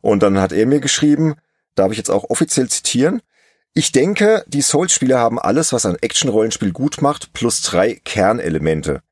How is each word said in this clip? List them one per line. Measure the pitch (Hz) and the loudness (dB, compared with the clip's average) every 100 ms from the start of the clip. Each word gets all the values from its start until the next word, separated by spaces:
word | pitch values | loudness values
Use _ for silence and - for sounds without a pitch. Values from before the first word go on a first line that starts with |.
Und | 104 104 | 2 2
dann | 104 98 | 4 2
hat | 95 | 0
er | 90 113 | 2 2
mir | 147 | 2
geschrieben, | 139 - 151 147 160 147 _ _ _ - | 0 0 2 2 0 -2 _ _ _ -2
darf | 95 | 0
ich | 107 | -2
jetzt | - | -2
auch | 98 - | -2 -2
offiziell | 120 165 - 127 | -2 -2 0 -2
zitieren, | - - 123 143 233 _ _ _ _ _ | -4 -2 0 0 -2 _ _ _ _ _
„Ich | - - | -4 0
denke, | 131 156 208 208 220 - | 2 2 2 2 2 0
die | 139 | -4
Souls-Spiele | 139 143 180 - 127 131 | 0 0 0 0 2 2
haben | 117 113 | 2 0
alles, | - 131 160 | 0 0 0
was | 123 101 | -2 -2
ein | |
Action-Rollenspiel | 87 - - 135 110 110 - 101 | -2 -4 -2 0 0 0 -2 -4
gut | 85 139 - | -2 -4 0
macht, | 143 147 - | -2 -2 -10
plus | - 117 - | -4 -4 -2
drei | - 90 101 - | -2 0 0 -2
Kernelemente. | - 104 98 82 80 80 76 78 73 67 _ | -6 0 0 0 -2 -2 -2 -2 -4 -6 _